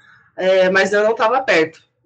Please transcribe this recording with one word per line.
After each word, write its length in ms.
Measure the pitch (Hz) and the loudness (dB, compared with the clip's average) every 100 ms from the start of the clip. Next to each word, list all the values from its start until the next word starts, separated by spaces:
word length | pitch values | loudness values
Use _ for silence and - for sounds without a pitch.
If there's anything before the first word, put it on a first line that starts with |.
| _ _ _ - | _ _ _ -6
é, 340 | 185 190 185 | 0 2 2
mas 220 | 190 196 | 0 0
eu 120 | 208 | 0
não 100 | 214 | 0
tava 260 | 226 226 262 | 0 -2 -2
perto. 420 | 262 175 160 - _ _ | 0 0 -2 -6 _ _